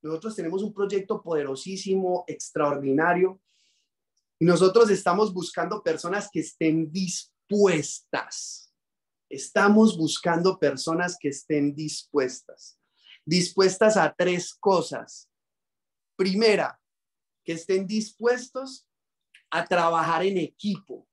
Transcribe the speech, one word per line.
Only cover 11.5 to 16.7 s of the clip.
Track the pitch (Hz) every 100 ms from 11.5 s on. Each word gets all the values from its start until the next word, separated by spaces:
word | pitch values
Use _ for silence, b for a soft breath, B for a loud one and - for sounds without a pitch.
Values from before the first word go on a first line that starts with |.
| 151 143
dispuestas. | 143 151 - - 147 127 123 _ - - _ _ b b b
Dispuestas | - 170 175 - 190 185 165 160
a | 156 -
tres | 180 175 175
cosas. | - 214 185 151 131 120 - - _ _ _ _ _ _ _ _ _
Primera, | 190 190 226 196 139